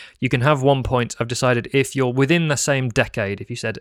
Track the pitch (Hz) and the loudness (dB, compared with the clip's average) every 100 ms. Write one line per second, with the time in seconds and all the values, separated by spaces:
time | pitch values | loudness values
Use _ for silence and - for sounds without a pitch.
0 | - - 127 131 135 143 135 135 123 123 | -18 -6 -2 2 2 4 4 2 2 -2
1 | 117 - 120 123 127 120 - 139 131 131 | -2 -4 -6 0 0 0 0 0 0 0
2 | 127 127 139 170 160 139 - 135 127 - | 0 2 2 2 2 0 0 0 0 0
3 | 117 - 101 98 - 120 113 92 | -2 -2 -4 -6 -8 -8 -6 -6